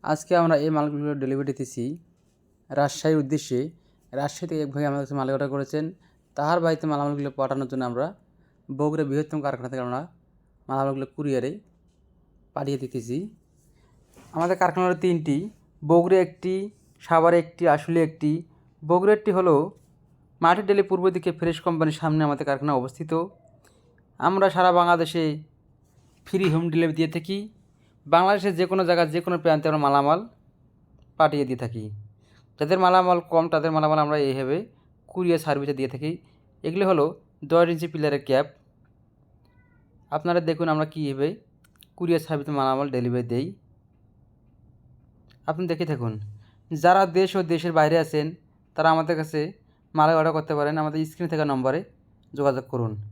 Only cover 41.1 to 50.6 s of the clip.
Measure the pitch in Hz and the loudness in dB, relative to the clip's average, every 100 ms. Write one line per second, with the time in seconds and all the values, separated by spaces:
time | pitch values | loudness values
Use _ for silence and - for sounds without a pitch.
41.1 | 135 147 202 _ _ _ _ _ - 175 | 0 -2 -2 _ _ _ _ _ -8 0
42.1 | 165 160 151 143 143 135 131 143 127 120 | 0 0 -6 -4 0 0 0 -2 -2 -2
43.1 | 123 120 120 160 196 _ _ _ _ _ | -2 -2 -4 -4 -12 _ _ _ _ _
44.1 | _ _ _ _ _ _ _ _ _ _ | _ _ _ _ _ _ _ _ _ _
45.1 | _ _ _ - 160 180 160 156 135 117 | _ _ _ -8 -4 -4 -4 -2 -2 -4
46.1 | 107 104 - _ _ _ 156 175 190 190 | -6 -12 -18 _ _ _ 2 4 6 4
47.1 | 170 190 196 165 165 170 160 151 165 156 | 2 0 0 -2 -2 0 2 4 2 2
48.1 | 151 147 175 _ _ _ - 160 160 156 | -2 -4 -10 _ _ _ 0 2 2 0
49.1 | 160 156 151 156 - _ _ _ 160 156 | -2 -2 -4 -6 -10 _ _ _ 2 4
50.1 | 165 156 156 156 151 | 4 2 0 -4 -2